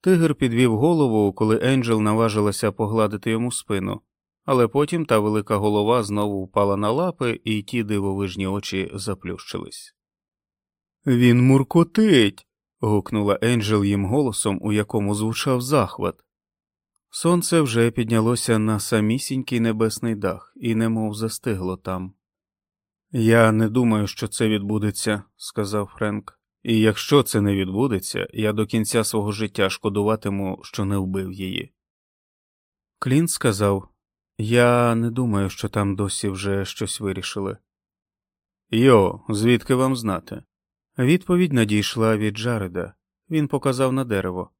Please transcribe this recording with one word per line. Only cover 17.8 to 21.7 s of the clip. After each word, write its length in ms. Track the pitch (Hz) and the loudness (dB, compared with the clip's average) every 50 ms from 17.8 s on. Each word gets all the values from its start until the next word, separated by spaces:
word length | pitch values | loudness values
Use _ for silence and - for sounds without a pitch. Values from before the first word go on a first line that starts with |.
| 117 120 | 2 2
піднялося 680 | - - 117 110 117 113 110 113 123 117 - - 117 110 | 2 -2 -2 0 2 2 2 2 0 0 0 0 0 2
на 200 | 107 107 110 104 | 2 0 0 -2
самісінький 800 | - - 120 110 107 107 113 135 - - 135 131 123 - 123 117 | -2 0 0 0 2 2 0 -2 -4 -6 -6 -6 -4 -4 -2 0
небесний 560 | 113 113 110 110 113 110 107 - - 117 113 | 0 0 0 0 0 -2 -2 -4 -4 -4 -4
дах 380 | 104 104 92 87 - - _ _ | -2 -2 -4 -4 -6 -10 _ _
і 200 | - 170 117 113 | -8 -4 -2 0
немов 400 | 110 113 113 113 110 110 107 104 | 0 0 0 0 -2 -2 -4 -4
застигло 600 | 104 113 113 - - - 127 107 92 92 92 | -6 -6 -6 -8 -6 -4 -4 -4 -2 -4 -6